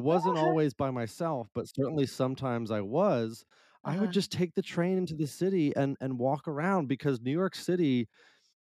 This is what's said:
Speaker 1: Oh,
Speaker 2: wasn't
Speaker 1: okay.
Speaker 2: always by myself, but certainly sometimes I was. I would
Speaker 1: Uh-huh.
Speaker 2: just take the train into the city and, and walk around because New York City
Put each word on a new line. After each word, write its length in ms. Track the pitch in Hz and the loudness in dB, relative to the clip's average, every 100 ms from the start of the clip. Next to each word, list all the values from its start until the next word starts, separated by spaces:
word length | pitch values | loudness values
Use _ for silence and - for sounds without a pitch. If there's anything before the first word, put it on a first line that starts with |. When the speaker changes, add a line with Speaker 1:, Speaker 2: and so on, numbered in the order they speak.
| 131 | 2
Speaker 1:
Oh, 80 | 175 | 2
Speaker 2:
wasn't 180 | 160 165 | 2 2
Speaker 1:
okay. 80 | 160 | 4
Speaker 2:
always 260 | 160 151 | 4 2
by 180 | - 135 | 0 -2
myself, 580 | 123 113 - 165 139 113 | -2 -4 -4 -4 -4 -6
but 140 | 120 - | -8 -6
certainly 380 | - 131 151 135 | -2 -2 0 0
sometimes 640 | - 131 131 131 117 110 | 0 -2 -2 -2 -2 -2
I 100 | 110 | -4
was. 640 | 98 143 202 127 113 117 - _ _ _ | 0 2 2 2 0 -6 -18 _ _ _
I 160 | 135 175 | -4 -2
would 100 | 202 | 0
Speaker 1:
Uh-huh. 20 | |
Speaker 2:
just 200 | 185 - | 0 0
take 220 | 156 175 190 | 0 -2 -2
the 60 | |
train 360 | - 175 175 190 | -4 0 0 0
into 180 | 180 156 | -2 -2
the 120 | 151 | -4
city 480 | - 185 190 147 - | -2 0 2 2 2
and, 200 | 139 135 | 0 0
and 180 | 131 127 | -4 0
walk 280 | 127 147 - | 0 -2 -4
around 400 | 143 180 190 131 | -2 0 2 0
because 340 | 135 147 123 | -2 0 -2
New 100 | 123 | 0
York 240 | 160 190 - | 0 -2 -2
City 540 | - 180 151 123 113 _ - _ _ _ _ | -2 2 4 2 0 _ -20 _ _ _ _